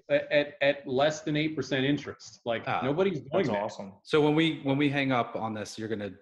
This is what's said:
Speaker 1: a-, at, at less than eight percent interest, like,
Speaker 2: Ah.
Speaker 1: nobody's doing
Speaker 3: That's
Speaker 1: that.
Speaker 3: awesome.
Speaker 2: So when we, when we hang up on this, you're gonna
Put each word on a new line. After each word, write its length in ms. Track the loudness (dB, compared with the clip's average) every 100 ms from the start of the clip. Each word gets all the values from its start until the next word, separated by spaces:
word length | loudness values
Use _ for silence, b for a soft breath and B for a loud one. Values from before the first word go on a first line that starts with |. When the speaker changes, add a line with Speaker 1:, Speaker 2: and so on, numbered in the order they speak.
| 0
Speaker 1:
a-, 240 | 0 2
at, 200 | 2 2 0
at 260 | 0 0 -2
less 340 | 2 2 0
than 140 | -2 0
eight 200 | 0 -2
percent 300 | -2 0 2
interest, 540 | 0 -4 -14 -18 -10 -4
like, 180 | -4 -2
Speaker 2:
Ah. 140 | -2
Speaker 1:
nobody's 360 | 0 0 0 -2
doing 100 | -2
Speaker 3:
That's 160 | 0 0
Speaker 1:
that. 80 | 0
Speaker 3:
awesome. 360 | -2 -8 -14 -16
Speaker 2:
So 200 | 0 4
when 120 | 4
we, 280 | 4 2 0
when 140 | 0 2
we 120 | 2
hang 220 | 2 2
up 240 | 0 0 -4
on 180 | -4
this, 240 | -6 -8 -8
you're 120 | -6
gonna 240 | -6 -6 -10